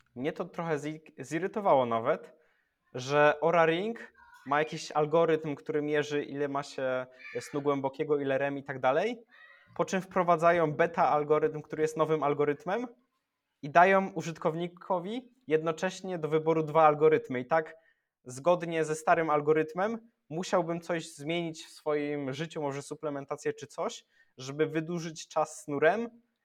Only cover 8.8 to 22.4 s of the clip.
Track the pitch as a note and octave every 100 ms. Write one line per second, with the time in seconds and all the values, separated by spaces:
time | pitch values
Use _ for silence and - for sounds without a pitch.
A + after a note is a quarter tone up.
8.8 | B2+ D3+ G#3+ A#3+ - - - - _ -
9.8 | E3+ F#3+ F3 F#3+ F3 E3 E3+ F3 D#3+ D3
10.8 | E3 E3 D3+ D3 D3 D3+ D#3 D3+ - D#3
11.8 | D#3 D#3 D#3 D#3+ C#3+ C#3+ C#3+ C#3+ F3 G#3+
12.8 | B3 - _ _ _ _ _ _ D3+ E3+
13.8 | F#3 G3 F#3+ F#3+ D3+ D#3+ F3 E3 F3 F3
14.8 | - F3+ F3+ A#3+ - _ - D#3 D#3+ D#3+
15.8 | F#3 F3+ F#3+ F3 D3+ D#3 D#3 D#3+ D3+ D#3
16.8 | D#3 D3 D#3 D#3 - B2 B2+ E3 D#3+ -
17.8 | _ _ _ _ B2+ B2 D3+ F3 E3+ E3
18.8 | D3+ D#3 - E3+ D#3+ D3+ D3 D#3 D#3 F3+
19.8 | G#3 A3+ _ _ - D#3+ F#3 F#3+ E3+ E3+
20.8 | E3+ E3+ D#3+ - C#3+ E3+ E3+ D#3+ - -
21.8 | D#3 D3 D3 D3 C3+ C3